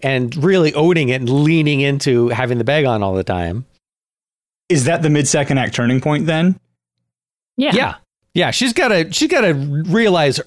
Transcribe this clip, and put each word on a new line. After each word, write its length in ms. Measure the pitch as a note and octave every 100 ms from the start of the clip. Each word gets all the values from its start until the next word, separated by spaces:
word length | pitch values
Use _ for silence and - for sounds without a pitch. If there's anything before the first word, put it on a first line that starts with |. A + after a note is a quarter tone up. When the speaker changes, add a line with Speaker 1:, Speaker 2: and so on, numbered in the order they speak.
Speaker 1:
and 320 | C#3 C3 B2 D3
really 300 | D#3 F#3+ D#3+
owning 360 | C#3+ D#3+ E3+ C3
it 60 | C3
and 80 | B2
leaning 520 | C3+ D3 E3 D3+ C#3+
into 480 | C#3 C#3 D3 A#2+ A#2+
having 280 | A#2 B2+ B2
the 60 |
bag 220 | A2+ D3+ C3+
on 180 | A2
all 100 | G2+
the 100 | F#2+
time. 420 | F#2 F2+ E2+ G2+ B2+ _ _ _ _ _ _ _ _ _ -
Speaker 2:
Is 180 | E3 B2
that 160 | E3
the 80 | D#3
mid-second 480 | D3 C#3+ D#3+ C#3 C3+
act 160 | A#2+
turning 280 | - A#2+ B2+
point 240 | D3+ D3+ D#3
then? 340 | D#3+ F3+ F#3 _ _ _ _ _ _ _ _ _ -
Speaker 3:
Yeah. 140 | C#4
Speaker 1:
Yeah. 220 | G#3+ C4+ - _ _ _
Yeah. 180 | E3+ D#3
She's 220 | - C#3
gotta, 380 | A#2+ C4 F#3+ E3
she's 160 | F3 D4+
gotta 240 | E4+ G#3
realize 840 | D3 C#3+ C#3+ E3+ G3 A3 F3 D3 B2+